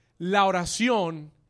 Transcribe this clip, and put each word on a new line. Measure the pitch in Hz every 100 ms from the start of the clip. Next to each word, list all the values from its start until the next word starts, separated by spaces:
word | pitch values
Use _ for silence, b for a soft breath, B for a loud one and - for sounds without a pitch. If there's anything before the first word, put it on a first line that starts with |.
| _ -
La | 175 202 196
oración | 180 170 - 240 226 170 160 151 _